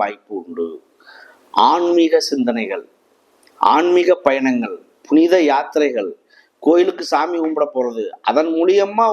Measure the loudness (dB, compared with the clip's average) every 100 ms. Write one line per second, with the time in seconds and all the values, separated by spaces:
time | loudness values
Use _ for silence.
0 | -4 -8 -12 -12 -10 -10 -10 -10 _ _
1 | _ -20 -20 _ _ 2 2 2 2 2
2 | 4 2 0 -2 -2 -2 -4 -8 -12 _
3 | _ _ _ _ _ -2 2 2 2 2
4 | 2 2 0 0 0 -2 -4 -10 _ _
5 | 0 2 4 4 2 0 -2 -2 -2 -2
6 | -6 -10 _ _ _ _ 2 4 2 -2
7 | -4 -4 -2 -4 -4 -2 -4 -4 -6 -6
8 | -10 -8 -2 0 0 0 2 2 0 0
9 | 0